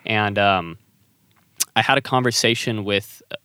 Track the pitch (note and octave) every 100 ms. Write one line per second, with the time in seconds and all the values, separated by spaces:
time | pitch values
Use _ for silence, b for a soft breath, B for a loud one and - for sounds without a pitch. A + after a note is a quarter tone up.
0 | B G#2+ G#2 G2+ G2+ F#2+ E2+ E2 _ _
1 | _ _ _ _ _ - - - B2 C3+
2 | - B2+ B2+ A#2+ A2+ A#2 - A2 G2+ G2+
3 | - - - -